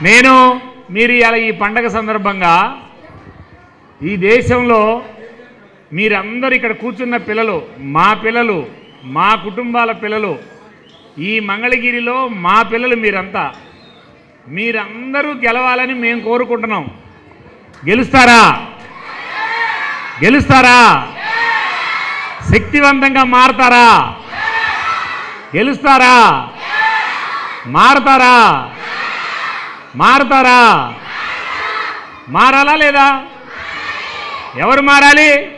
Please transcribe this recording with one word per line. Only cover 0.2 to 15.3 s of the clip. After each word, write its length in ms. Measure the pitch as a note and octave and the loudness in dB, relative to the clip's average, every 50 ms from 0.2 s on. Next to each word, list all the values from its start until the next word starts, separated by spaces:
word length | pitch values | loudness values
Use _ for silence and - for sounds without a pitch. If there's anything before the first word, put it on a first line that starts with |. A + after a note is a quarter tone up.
| B3 C4 C4 B3+ B3+ B3+ B3+ B3+ B3+ - - - - - | 6 6 6 6 6 4 2 0 -8 -16 -20 -20 -18 -10
మీరు 200 | F3+ G#3 A#3 A#3+ | -2 -2 0 2
ఇవాళ 240 | B3 A#3+ A#3 A3+ A3+ | 2 2 2 2 2
ఈ 160 | A#3 A3+ A3 | 0 -2 -4
పండగ 360 | G#3+ - G#3 G3+ G#3+ A#3+ A#3 | -4 -4 -4 -4 -2 -2 -4
సందర్భంగా 640 | A#3 F#3 A3+ A3 G#3+ A3 G#3+ F#3+ G3+ G3 F#3+ F#3 F3 E3 F3 F3 E3+ E3+ - - - - - - - - - - - - - - _ - _ _ _ _ _ _ _ _ _ | -2 -4 -4 -4 -4 -6 -4 -4 -4 -4 -2 0 2 2 2 2 -2 -6 -12 -18 -20 -20 -20 -20 -20 -20 -20 -20 -20 -20 -20 -20 _ -20 _ _ _ _ _ _ _ _ _
ఈ 100 | C#3+ E3 G#3 | -8 -6 -6
దేశంలో 640 | F#3+ F3+ G3 A3+ B3 A3 - A#3+ B3 B3 A#3+ A#3 A3 G#3+ G#3+ A3+ A#3+ C4 - - - - - - - - - - _ _ _ _ _ _ _ D3+ | -2 0 2 2 2 2 0 0 0 2 2 2 2 2 0 -2 -4 -8 -14 -20 -20 -20 -20 -20 -20 -20 -20 -20 _ _ _ _ _ _ _ -6
మీరందరూ 600 | E3 G#3 A3 G#3 G3 G3 G#3 A3+ B3 B3+ C4+ B3+ | -4 -2 -2 -2 -2 -4 -6 -8 -6 -4 -2 -2
ఇక్కడ 160 | B3+ A#3+ A#3 | -2 -2 -4
కూర్చున్న 460 | A3 - G#3 A#3+ A#3 F#3+ B3+ A#3+ A#3+ | -6 -6 -8 -10 -8 -8 -8 -6 -6
పిల్లలు, 400 | A#3 - - G#3+ A3 A3+ A3 G3 D#3+ - - - B2 C3+ C#3 C#3+ | -6 -6 -6 -4 -4 -4 -4 -4 -6 -8 -12 -18 -16 -12 -4 -2
మా 180 | D#3+ F3+ G3 G#3+ | 2 2 2 2
పిల్లలు, 460 | G#3 G#3+ A3 A3+ A#3 A#3+ A3+ G3+ E3+ B2+ A2 - - - - _ _ - | 0 -4 -4 -2 -2 -2 -2 -2 -6 -6 -10 -14 -20 -20 -20 _ _ -18
మా 320 | B2+ C3 D#3 F3 G3+ A3 | -10 -4 -2 0 0 0
కుటుంబాల 560 | G#3 - G#3 F#3+ A3 B3 A#3+ A#3 A#3+ A#3 A3+ | 0 -2 -10 -10 -8 -8 -6 -4 -2 -2 -2
పిల్లలు, 400 | A3+ - A3 G#3 G#3+ A3 G#3+ G3 D3+ - - - - - - - _ _ _ _ _ _ _ - _ - | -4 -8 -8 -8 -6 -6 -6 -6 -8 -10 -12 -20 -20 -20 -20 -20 _ _ _ _ _ _ _ -20 _ -10
ఈ 200 | D#3 G3 A3 A3 | -8 -4 -4 -4
మంగళగిరిలో 880 | G#3+ G3+ G3 G#3 A#3 B3 B3+ B3 A3+ B3 A#3+ A#3+ A#3+ A#3+ B3 C4 C4 B3 A3+ F#3+ E3+ | -4 -4 -6 -4 -2 -2 -2 -2 -2 -4 -4 -4 -4 -4 -4 -4 -4 -6 -8 -4 0
మా 160 | F3 G3 A3 | 2 2 2
పిల్లలు 340 | A3+ G3+ A3 A3+ B3 B3+ A#3+ | 2 0 -2 -4 -2 -2 -2
మీరంతా, 480 | A#3 A3 G#3 G3 F#3+ F#3 F#3+ F#3 G3+ E3 C#3 B2+ - - - - _ _ - _ _ _ _ _ _ _ _ _ _ _ | -2 -2 -2 -4 -4 -6 -6 -6 -6 -6 -6 -8 -14 -20 -20 -20 _ _ -20 _ _ _ _ _ _ _ _ _ _ _
మీరందరూ 840 | B2 C#3 F3+ A3 A#3 A#3 A3 G#3 G3 G#3+ A3+ B3 C4 C4+ C#4+ C#4+ D4 | -14 -10 -6 -6 -4 -4 -6 -8 -10 -12 -16 -14 -8 -6 -6 -6 -6